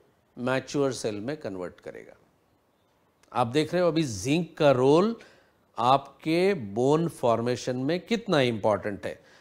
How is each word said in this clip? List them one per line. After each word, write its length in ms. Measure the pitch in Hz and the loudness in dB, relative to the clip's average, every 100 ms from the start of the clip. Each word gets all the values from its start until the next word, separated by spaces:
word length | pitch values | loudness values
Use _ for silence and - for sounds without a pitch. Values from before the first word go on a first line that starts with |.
| _ _ _ - | _ _ _ -8
मैच्योर 560 | 123 131 131 147 139 | -2 -2 -2 -2 0
सेल 220 | 113 120 104 | -2 -6 -6
में 220 | 113 156 | -8 -8
कन्वर्ट 420 | 127 95 87 - | -10 -10 -10 -12
करेगा। 340 | - 57 55 - _ _ _ _ _ _ _ _ _ _ _ | -18 -18 -20 -20 _ _ _ _ _ _ _ _ _ _ _
आप 140 | 117 120 | -2 0
देख 260 | 139 151 | 0 0
रहे 80 | 175 | 0
हो 60 | 175 | 0
अभी 160 | 160 | 0
जिंक 540 | 147 101 120 160 165 - | -2 -4 -2 -2 -2 2
का 140 | 147 | 4
रोल 440 | 123 135 156 214 226 - _ _ _ _ - | 6 6 6 4 -2 -14 _ _ _ _ -2
आपके 720 | 120 139 - - 156 170 190 | 2 2 0 -10 -2 0 2
बोन 540 | 185 101 104 131 156 165 | 0 -4 0 2 2 0
फॉर्मेशन 720 | - - 113 117 123 - 127 | -2 0 0 0 -4 -4 -4
में 220 | 135 180 | -2 -4
कितना 420 | 180 226 233 156 | -2 -4 0 2
इंपॉर्टेंट 640 | 127 110 110 101 104 98 92 | 2 2 0 0 -2 -8 -10
है। 140 | - _ - | -12 _ -20